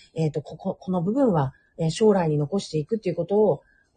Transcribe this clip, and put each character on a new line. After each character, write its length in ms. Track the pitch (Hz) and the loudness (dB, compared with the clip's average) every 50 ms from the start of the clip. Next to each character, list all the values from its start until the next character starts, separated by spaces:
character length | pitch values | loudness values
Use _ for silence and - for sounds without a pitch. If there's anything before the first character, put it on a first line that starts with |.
| - _ - | -20 _ -4
え 120 | 165 160 | -2 -2
ー 40 | 151 | -2
と、 120 | - 147 143 | -2 -4 -8
こ 140 | - 160 | -8 -14
こ、 180 | 165 - 190 - | -10 -8 -8 -8
こ 160 | - - - | -8 -6 -4
の 120 | 185 180 165 | -4 -2 -2
部 100 | 196 220 | -2 0
分 200 | 277 277 240 180 | 2 2 2 2
は、 200 | 156 135 135 - _ _ _ _ - | 2 0 -2 -4 _ _ _ _ -4
え 80 | 165 | -2
ー、 40 | 160 | -2
将 220 | 160 - 226 214 202 | 0 2 4 4 4
来 160 | 190 170 156 | 4 2 0
に 100 | 151 147 | 0 0
残 220 | 147 143 196 202 | -2 0 -2 -4
し 80 | - - | -4 -2
て 100 | - 156 | -4 -4
い 80 | 147 | -2
く 100 | - 226 | -2 -4
っ 20 | 214 | -4
て 80 | - 180 | -4 -4
い 40 | 160 | -4
う 20 | |
こ 120 | 170 165 | -4 -2
と 140 | 170 202 208 | 0 2 2
を、 200 | 214 190 143 - _ _ _ _ _ _ _ | 4 4 2 0 _ _ _ _ _ _ _